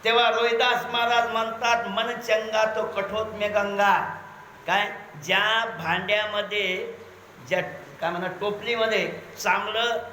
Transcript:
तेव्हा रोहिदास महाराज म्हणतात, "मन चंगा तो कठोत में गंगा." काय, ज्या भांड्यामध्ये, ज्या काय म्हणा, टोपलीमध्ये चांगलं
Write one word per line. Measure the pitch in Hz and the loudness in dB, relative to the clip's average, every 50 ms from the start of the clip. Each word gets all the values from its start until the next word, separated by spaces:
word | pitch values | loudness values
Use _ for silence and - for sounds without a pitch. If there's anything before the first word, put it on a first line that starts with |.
| - | 4
तेव्हा | 220 233 233 240 226 | 4 6 6 6 4
रोहिदास | 220 226 233 233 233 226 254 247 240 - - - 226 | 4 4 2 2 2 4 4 2 2 0 -2 -2 -2
महाराज | 240 233 233 240 233 233 - | 0 2 4 4 4 2 2
म्हणतात, | 220 226 226 226 - - 247 233 233 226 - 202 | 0 0 -2 -2 -4 -2 2 2 2 2 2 -2
"मन | 190 220 233 240 | -2 -2 -2 -2
चंगा | 240 - - - 220 220 220 220 220 220 220 | -4 -6 0 0 0 2 2 0 0 2 2
तो | 220 214 220 - | 2 2 -2 -2
कठोत | - - 196 196 196 202 220 214 220 214 | -2 -2 -4 -4 -2 -2 -4 -4 -4 -4
में | 208 208 208 202 | -4 -4 0 2
गंगा." | 208 202 202 202 202 202 202 185 170 - - - - - - - - - - - - - - | 0 0 0 2 2 4 4 6 4 2 -2 -6 -10 -12 -16 -18 -18 -20 -20 -20 -12 -4 0
काय, | 180 202 208 202 - - - - - 156 147 | 0 0 0 -2 -4 -10 -14 -16 -16 -14 -2
ज्या | 147 185 196 208 214 220 226 226 | 2 2 2 4 4 2 2 0
भांड्यामध्ये, | - - 165 165 160 170 185 190 190 208 214 214 214 202 208 208 190 208 208 196 185 185 190 233 - - - - - - - - - - - - - | -2 -4 -6 -2 -2 -2 0 2 2 2 2 2 0 -2 -4 -2 -2 -2 0 0 0 0 -2 -4 -8 -10 -12 -16 -18 -18 -20 -20 -20 -20 -20 -4 -2
ज्या | 185 180 165 - - - - - - - | 0 0 0 -4 -8 -12 -14 -16 -10 -4
काय | - 165 | -4 -4
म्हणा, | 175 175 185 180 | -2 -2 -4 -6
टोपलीमध्ये | - - 196 208 202 202 226 233 233 226 220 226 220 196 175 160 - - - - - - - | -6 -4 -4 -4 -4 -4 -2 -2 0 2 2 2 2 2 0 0 -4 -8 -12 -16 -12 -4 0
चांगलं | 202 185 202 208 214 208 220 - 240 - - - - | 2 2 2 0 -2 -2 0 0 0 0 -2 -4 -8